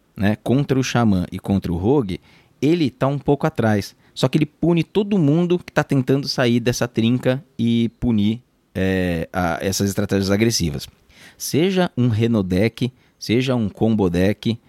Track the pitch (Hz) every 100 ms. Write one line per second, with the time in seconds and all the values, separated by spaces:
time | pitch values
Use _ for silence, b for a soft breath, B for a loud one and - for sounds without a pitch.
0 | _ - 101 107 - 131 139 131 127 120
1 | 113 92 - 92 - 98 - 87 101 147
2 | 98 85 b b b _ 135 175 127 -
3 | 135 143 147 143 156 - 110 104 - b
4 | b - 131 156 147 _ 160 170 - 190
5 | 202 202 143 160 175 175 - 151 - 139
6 | 127 139 139 - 120 120 117 - 123 -
7 | 113 123 131 131 - - 117 117 117 -
8 | 123 107 104 117 - _ _ 92 95 95
9 | 90 82 - 87 87 78 95 92 101 98
10 | 101 98 95 101 117 - 80 71 - _
11 | _ B B - - 135 185 185 175 -
12 | 123 110 117 110 92 90 113 - 120 b
13 | b _ - 117 131 123 101 - 113 107
14 | 92 87 95 - 113 117